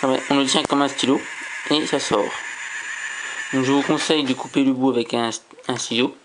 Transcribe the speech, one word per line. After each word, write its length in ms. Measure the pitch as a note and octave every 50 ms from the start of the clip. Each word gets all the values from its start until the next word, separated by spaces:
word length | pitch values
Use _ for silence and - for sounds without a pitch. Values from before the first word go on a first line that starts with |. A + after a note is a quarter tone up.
| -
Ah 60 | C3+
ouais, 120 | C3 C3 - -
on 80 | C#3+
le 80 | C#3 C#3
tient 160 | C3 - E3
comme 220 | D3 - - C#3 C#3+
un 40 |
stylo 320 | C#3 C#3 - - A#2+ C3+ - - - - - - - - - - -
et 160 | D3 D3+ -
ça 120 | - - C#3
sort. 320 | - - A2+ G#2 - - - - - - - - - - - - - - - - - - - - - - - - - - -
Donc 120 | C3 B2+
je 60 | B2+
vous 100 | C#3 C#3+
conseille 420 | C#3 - D#3+ D3 - - D#3+ D#3 C#3+
de 120 | B2+ C3
couper 280 | B2 - - - D3 C3+
le 80 | C3
bout 200 | C3 B2+ C3 C3+
avec 240 | A#2+ A#2+ A#2 - -
un, 160 | A#2+ A#2 A#2 A2 - - _ - - -
un 100 | - B2+
ciseau. 380 | A#2+ - - A#3+ A3+ B2+ - - - _